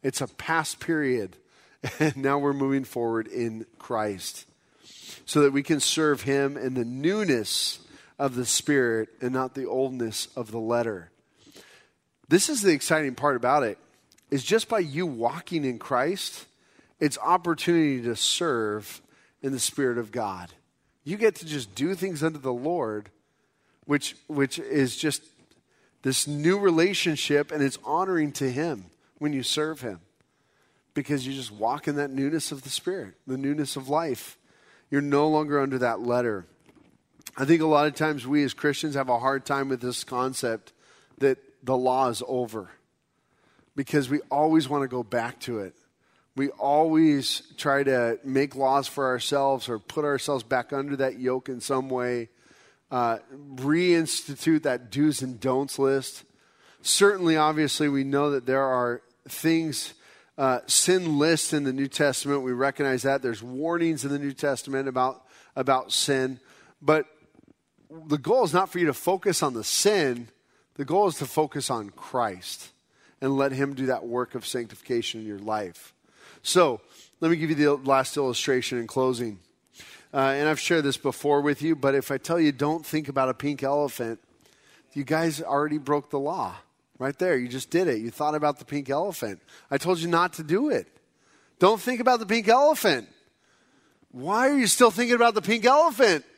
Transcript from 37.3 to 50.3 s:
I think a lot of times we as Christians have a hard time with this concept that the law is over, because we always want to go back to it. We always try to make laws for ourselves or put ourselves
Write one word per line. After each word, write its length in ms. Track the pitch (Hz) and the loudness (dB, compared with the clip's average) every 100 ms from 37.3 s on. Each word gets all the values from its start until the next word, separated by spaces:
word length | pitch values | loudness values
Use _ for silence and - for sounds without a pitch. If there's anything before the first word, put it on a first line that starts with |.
| - | -6
I 80 | 135 | 2
think 160 | 165 | 4
a 40 | 156 | 6
lot 220 | 151 151 | 4 4
of 80 | 143 | 0
times 320 | 156 147 123 | -2 -2 0
we 160 | 147 | 2
as 100 | 139 | 2
Christians 420 | - 151 139 160 139 | 0 -2 -2 -4 -4
have 140 | 131 | 0
a 100 | 120 | 0
hard 260 | 127 135 - | 0 -2 -2
time 240 | 139 135 | -2 0
with 120 | 127 | -2
this 220 | 123 120 | -4 -6
concept 720 | - 123 127 127 123 110 - _ _ _ _ - | -6 -4 -2 -2 -4 -4 -8 _ _ _ _ 0
that 200 | 135 131 _ _ | 2 2 _ _
the 120 | 123 131 | -2 0
law 340 | 127 127 131 | 2 2 0
is 120 | 117 127 | -2 -4
over, 420 | 127 120 110 92 - _ _ _ _ _ _ _ _ _ - | -4 -4 -8 -12 -20 _ _ _ _ _ _ _ _ _ -8
because 340 | 135 151 127 | 0 0 2
we 100 | 147 - | -4 -2
always 400 | 139 156 160 131 | 0 4 4 2
want 140 | 143 | -2
to 40 | 135 | -2
go 160 | 127 | -4
back 360 | 110 123 117 - | -4 -4 -4 -8
to 180 | - 113 | -8 -8
it. 140 | 95 _ _ _ _ _ _ - | -8 _ _ _ _ _ _ -4
We 140 | 139 | -4
always 920 | - 131 147 160 156 160 147 123 - - - | -2 0 2 4 4 4 4 0 -6 -8 -6
try 260 | 147 139 | 0 2
to 360 | 139 131 117 117 | 2 2 0 -2
make 320 | 135 135 143 131 | -2 0 0 0
laws 320 | 135 139 127 | 2 2 0
for 180 | - 135 | -4 -2
ourselves 640 | 127 - 139 139 135 120 | -2 -2 0 2 0 -4
or 100 | 110 | -8
put 240 | - - 147 | -6 -4 -2
ourselves 380 | 139 - | -2 -2